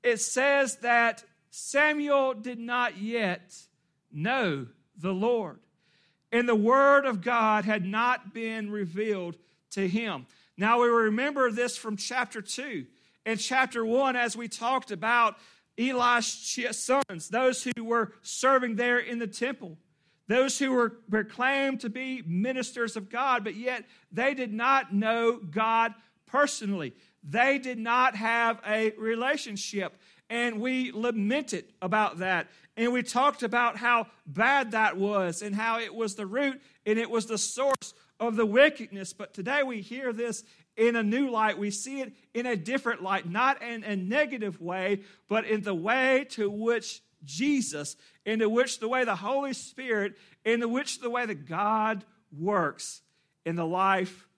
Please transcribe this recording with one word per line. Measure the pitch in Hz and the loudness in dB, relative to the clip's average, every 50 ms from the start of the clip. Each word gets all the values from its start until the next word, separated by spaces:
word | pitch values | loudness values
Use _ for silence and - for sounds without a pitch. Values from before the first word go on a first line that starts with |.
It | 247 240 233 202 | 2 2 2 2
says | - - - 247 262 285 277 277 277 247 - - | -2 -4 0 2 2 4 4 4 2 0 -2 -4
that | 226 240 233 233 233 233 220 - - _ _ _ _ _ | 0 2 4 4 4 2 0 -4 -14 _ _ _ _ _
Samuel | - - - - - 277 302 302 302 302 294 294 285 277 269 262 254 | -16 -12 -10 -2 2 2 4 4 2 0 0 2 2 4 4 2 -2
did | 208 220 254 247 226 | -4 -8 -10 -8 -8
not | 233 240 247 247 247 233 175 190 | -6 -4 -2 0 0 -2 -2 -6
yet | 202 220 233 233 214 185 180 180 - _ - - - _ _ _ _ _ _ _ _ _ | -6 -4 -2 0 0 0 -2 -4 -8 _ -20 -20 -20 _ _ _ _ _ _ _ _ _
know | - 147 156 220 262 269 233 180 147 139 127 117 _ _ _ _ _ 190 | -8 -4 -2 0 2 2 2 0 0 -2 -6 -10 _ _ _ _ _ -6
the | 156 190 190 | -4 -4 -2
Lord, | 185 208 240 247 226 208 160 127 - _ _ _ _ _ _ _ _ _ _ _ _ _ _ | 0 0 2 0 0 -2 -6 -10 -16 _ _ _ _ _ _ _ _ _ _ _ _ _ _
and | - 233 240 | 0 2 4
the | 240 233 | 4 4
word | 214 202 226 254 269 277 277 277 277 277 | 4 6 6 6 8 8 8 8 6 6
of | 269 233 185 | 2 -2 -2
God | 165 240 240 233 220 220 214 214 190 | -2 0 2 2 4 4 4 2 2
had | 214 214 214 175 | 0 0 0 -2
not | 190 202 220 233 247 254 247 - 196 - | -2 0 0 2 2 0 -2 -4 -12 -10
been | 226 226 226 226 226 208 208 | -8 -6 -6 -6 -6 -6 -6
revealed | 208 208 196 165 165 196 220 220 208 190 180 175 165 - _ _ _ _ _ _ | -4 -4 -6 -6 -4 -4 -2 -2 -2 -2 -4 -8 -10 -12 _ _ _ _ _ _
to | - 196 196 180 | -4 -2 -2 0
him. | 175 220 233 214 170 131 127 _ _ _ _ _ _ - | 0 0 -2 -2 -6 -8 -10 _ _ _ _ _ _ -2
Now, | 196 220 233 240 | 2 4 4 6
we | 240 240 | 6 6
remember | 233 233 220 220 214 233 262 294 285 277 262 240 | 6 4 4 4 2 2 0 0 2 2 2 2
this | 214 233 247 240 240 - | 2 0 -2 -2 -2 -6
from | - 226 214 | -6 -8 -6
chapter | 196 - - 247 247 247 - - 226 | -6 -6 -4 -2 -4 -4 -4 -6 -12
two. | 196 - - - 269 294 226 156 123 - _ _ _ _ _ _ _ | -8 -8 -8 -8 -6 -6 -8 -8 -8 -10 _ _ _ _ _ _ _
In | 220 226 196 | -4 -2 -2
chapter | - - 254 262 262 254 247 240 | -2 0 2 2 2 2 0 -2
one, | 226 220 233 262 277 262 254 | 0 2 2 2 2 2 2
as | 247 240 233 - | 0 0 -2 -2
we | 226 240 - | -6 -10 -10
talked | - - 226 240 269 262 254 - | -8 -4 -2 0 0 0 -2 -6
about | 208 165 175 226 240 240 233 214 - - - - _ _ _ _ _ - | -10 -4 0 2 4 4 4 4 2 -4 -20 -20 _ _ _ _ _ -2
Eli's | 233 262 262 247 240 240 240 240 226 - - | -2 0 2 2 4 4 4 4 2 -2 -6
ch-, | - - - - 254 233 247 240 | -8 -8 -6 -6 -4 -4 -4 -4
sons, | - - - 254 277 269 - 190 160 151 - | -6 0 2 2 2 2 -2 -8 -12 -8 -2
those | 196 240 262 254 247 254 | 0 2 2 2 2 0
who | - 254 240 240 226 | -4 -6 -6 -4 -2
were | 226 233 233 220 - - - | 0 0 0 0 -2 -6 -18
serving | _ - - - - 262 269 262 254 240 226 | _ -12 -6 0 4 4 4 4 2 0 -2
there | 202 240 247 247 247 | 0 0 2 2 0
in | - - 240 233 | 0 -2 -6 -6
the | 233 196 | -6 -6
temple, | - - 240 262 277 - 233 170 180 - _ _ _ _ _ _ _ _ _ | -4 -4 -4 -4 -4 -8 -12 -16 -16 -18 _ _ _ _ _ _ _ _ _
those | - 214 254 262 277 - - | 2 4 4 4 4 2 0
who | 277 269 | 0 2
were | 262 247 233 214 | 4 2 2 2
proclaimed | 226 - _ - 202 214 208 214 - - 247 262 277 269 277 269 269 - | -2 -10 _ -2 0 0 0 -2 -4 0 0 2 2 2 2 0 -2 -2
to | - 226 | -6 -8
be | 214 254 262 262 262 254 156 | -6 -6 -6 -6 -6 -6 -4
ministers | 165 170 180 208 254 262 254 233 - - 247 233 226 226 | -2 -2 0 0 0 -2 -2 -4 -6 -4 -4 -4 -4 -4
of | 220 196 196 | -8 -10 -6
God, | - 240 269 269 247 240 202 | -4 -2 0 2 0 0 0
but | 214 - | -4 -8
yet | 214 240 247 254 233 - _ _ _ _ _ | -4 -4 -4 -4 -4 -8 _ _ _ _ _
they | - - 247 277 285 | -4 0 0 0 0
did | 262 254 226 | 0 -4 -4
not | 202 220 233 262 269 269 254 - | -4 0 2 4 4 4 2 2
know | 196 202 220 220 233 233 233 233 240 233 | 0 0 2 2 2 4 2 2 2 0
God | 214 165 147 214 220 226 226 226 226 226 214 - _ _ _ _ _ | -6 -6 -2 0 2 2 4 2 2 2 -2 -8 _ _ _ _ _
personally. | _ - 269 285 285 - - 220 202 202 180 151 127 - _ _ _ _ _ | _ 2 2 2 2 0 -6 -4 -4 -4 -4 -4 -8 -10 _ _ _ _ _
They | - 147 143 226 247 277 277 277 | -14 -4 2 2 4 4 2 0
did | 262 262 254 233 | -2 -6 -6 -6
not | 220 233 233 247 254 262 220 | -2 0 2 4 4 4 2
have | 202 226 226 233 233 233 226 226 226 - | 0 -2 0 2 2 2 2 0 -2 -2
a | 208 214 220 220 220 214 214 | -2 0 0 0 0 -2 -2
relationship. | 220 220 233 226 247 269 302 294 - 240 202 196 - - - 202 185 160 - _ _ _ _ _ _ _ | -4 -2 -2 0 0 0 -2 -2 -4 -8 -8 -8 -8 -6 -4 -6 -6 -6 -10 _ _ _ _ _ _ _
And | 233 240 240 240 226 208 | -4 -2 -2 -2 -2 -2
we | 233 254 254 262 254 247 | -2 -2 0 -2 -2 -4
lamented | - 214 226 247 233 220 202 208 254 294 302 - 214 170 - _ _ _ | -4 -2 -2 -2 0 0 0 2 0 0 -2 -4 -6 -8 -8 _ _ _
about | 185 180 208 220 214 196 - 170 | -4 0 2 2 2 0 -2 -4
that. | 185 185 185 170 - - _ - _ _ _ | -2 0 0 -2 -2 -6 _ -20 _ _ _
And | 214 226 240 | -2 0 0
we | 247 247 240 | 2 0 -2
talked | - - 240 269 285 285 277 247 | 0 0 2 2 2 2 0 -6
about | 214 214 240 240 240 - | -2 0 2 2 2 0
how | 208 233 240 240 233 214 - _ _ _ | 0 2 4 4 4 2 -2 _ _ _
bad | 160 139 175 220 254 277 277 262 220 | -10 -2 2 4 4 4 4 2 0
that | 214 220 220 202 160 | 0 2 2 2 2
was | 190 196 202 208 196 185 175 165 175 | 0 0 2 2 2 0 0 -2 -6
and | 208 208 202 | -6 -6 -4
how | 208 220 233 226 233 | -2 -2 -2 -2 -2
it | 226 196 165 | -4 -6 -6
was | 226 226 208 196 | -4 -4 -4 -4
the | 208 208 | -8 -8
root | 185 202 262 285 277 262 269 _ _ _ _ _ | -4 -2 0 0 0 -2 -4 _ _ _ _ _
and | 208 214 226 | 0 0 0
it | 233 - | 0 0
was | 233 226 196 | -2 -2 -2
the | 220 220 202 | -2 -4 -4
source | - - - 240 269 277 262 - - - - _ _ _ _ _ | -4 -4 -2 0 0 0 0 0 -4 -18 -18 _ _ _ _ _
of | 226 233 220 | -4 -2 0
the | 220 226 | 0 0
wickedness. | 208 202 247 285 302 294 285 226 - 196 196 190 - | 4 6 6 6 6 6 -2 -14 -12 -10 -12 -12 -12
But | - - 202 - | -12 -14 -14 -14
today | - 208 180 233 277 294 | -10 -8 -4 -2 0 0
we | 277 262 240 214 | 0 -2 -4 -8
hear | 185 214 233 262 277 247 | -10 -10 -10 -6 -6 -6
this | 233 220 240 233 214 - - _ _ _ _ _ _ | -4 -4 -4 -6 -6 -8 -12 _ _ _ _ _ _
in | - 220 233 233 | 2 2 4 4
a | 233 | 2
new | 214 208 220 262 285 262 | 0 0 2 2 0 0
light. | 233 220 220 214 190 185 | 2 2 2 2 2 0
We | 202 208 | -4 -4
see | 202 202 - 262 277 277 | -4 -6 -8 -8 -6 -8
it | 262 - - _ _ _ - | -8 -8 -10 _ _ _ -6
in | 233 240 | -4 -2
a | 254 240 | -2 -2
different | 190 151 202 262 269 - 240 233 196 | -4 -2 -2 -4 -2 0 -2 -4 -2
light, | 180 190 196 190 - 170 | -2 -2 -2 -2 -2 -2
not | 175 214 254 269 269 262 | 0 2 2 2 2 0
in | 240 240 233 226 | -4 -10 -10 -8
a | 220 220 202 | -6 -4 -4
negative | 190 180 185 233 294 302 - 285 240 214 202 165 - | -4 -2 0 2 2 2 0 -2 -6 -6 -6 -6 -8
way, | 165 170 180 190 185 196 202 196 196 - - _ _ | -8 -6 -4 -2 0 -2 -2 -2 -4 -16 -20 _ _
but | _ 202 220 170 | _ -2 -2 0
in | - 220 214 | 0 -2 -2
the | 190 208 190 | 0 -2 -4
way | 165 165 214 240 262 262 262 262 262 285 269 | -2 0 0 2 2 4 4 2 2 0 -2
to | - 226 214 202 | -4 -4 -2 -2
which | 208 208 220 233 240 226 226 - - - _ _ _ _ 156 | -2 -2 0 0 0 0 -2 -8 -14 -16 _ _ _ _ -16
Jesus, | 135 139 160 262 294 294 269 202 - 151 147 147 - - _ _ _ _ _ _ | -12 -6 -2 0 2 2 2 0 -2 -6 -8 -10 -10 -12 _ _ _ _ _ _
into | 202 220 220 226 208 | -2 0 2 2 2
which | 220 240 262 254 - - | 4 2 2 0 -2 -6
the | 226 | -4
way | 226 254 254 254 | -2 0 0 0
the | 233 196 | 0 -2
Holy | 170 196 220 269 277 277 269 | -4 -2 -2 -2 -2 -2 -4
Spirit, | 262 - - - - - 262 254 226 208 196 208 208 - - _ _ _ _ | -6 -8 -10 -16 -14 -12 -4 -2 -2 0 -2 -4 -6 -12 -20 _ _ _ _
into | 220 233 233 240 233 | 0 0 0 0 0
which | 233 262 294 - - - | 0 -2 -2 -4 -8 -6
the | 254 233 | -6 -4
way | 240 247 247 | -2 -2 -2
that | 220 196 143 143 | -4 -6 -10 -8
God | 147 165 180 208 208 220 220 214 220 220 196 - _ _ _ _ _ | -8 -4 -2 0 2 2 2 2 0 -2 -4 -6 _ _ _ _ _
works | 156 143 165 196 208 190 165 143 - - - - - - _ _ _ _ _ _ _ _ _ | -10 -6 -2 0 2 2 2 0 -2 -6 -12 -14 -14 -16 _ _ _ _ _ _ _ _ _
in | 165 165 | -4 -4
the | 170 165 | -2 -2
life | 160 175 185 190 196 190 185 185 185 - - - _ _ | -2 0 2 4 4 4 2 0 -2 -6 -18 -20 _ _